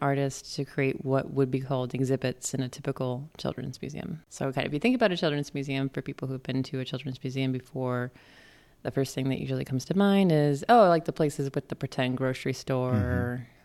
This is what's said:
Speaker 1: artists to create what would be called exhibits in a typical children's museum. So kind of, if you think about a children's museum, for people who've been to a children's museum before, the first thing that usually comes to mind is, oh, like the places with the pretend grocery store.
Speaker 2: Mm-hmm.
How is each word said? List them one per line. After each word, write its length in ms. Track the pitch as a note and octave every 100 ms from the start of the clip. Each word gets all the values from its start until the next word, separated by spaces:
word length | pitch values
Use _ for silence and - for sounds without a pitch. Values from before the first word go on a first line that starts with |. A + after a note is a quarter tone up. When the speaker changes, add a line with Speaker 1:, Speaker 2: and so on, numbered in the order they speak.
Speaker 1:
artists 540 | C#3+ C#3 C#3 - - -
to 80 |
create 400 | C3+ - C3+ -
what 280 | C3+ C3+ -
would 200 | C3+ C3
be 80 | C3
called 340 | C3 C3+ B2
exhibits 600 | B2+ C3 C3 B2+ C3 -
in 80 | C3
a 80 | B2+
typical 600 | - C#3 C#3 C3 B2 D3 -
children's 440 | - - - B2+
museum. 420 | - D3+ - D#3 -
So 160 | - C#3
kind 120 | C3 -
of, 60 |
if 20 |
you 60 | D3
think 160 | A#3+ B3+
about 160 | G#3+
a 60 | F3
children's 360 | E3 D3 D3
museum, 360 | C#3+ C#3 C3+ C3+
for 120 | -
people 280 | C3+ C#3 C3+
who've 120 | C3
been 200 | - C3+
to 160 | B2+ C3
a 60 | B2+
children's 360 | C3 C#3 B2
museum 300 | C3 C3+ C3
before, 600 | B2+ - C3+ B2+ B2 B2 - - - - - _ _
the 80 | -
first 220 | C#3 C3
thing 140 | - C3+
that 100 | C3
usually 260 | C3+ C3 C3+
comes 180 | C3 -
to 120 | F3+
mind 340 | G3+ G3 F#3+
is, 320 | D#3 D3 C#3 -
oh, 180 | A#3+ F#3+
like 160 | E3
the 80 | D#3+
places 380 | - D3+ - C#3
with 140 | D3 -
the 80 | -
pretend 400 | C#3 - B2+ B2+
grocery 380 | C3 C3 C#3
store. 400 | C3 - C3 B2+
Speaker 2:
Mm-hmm. 500 | B2+ A2 - A#2+ B2 A#2+ _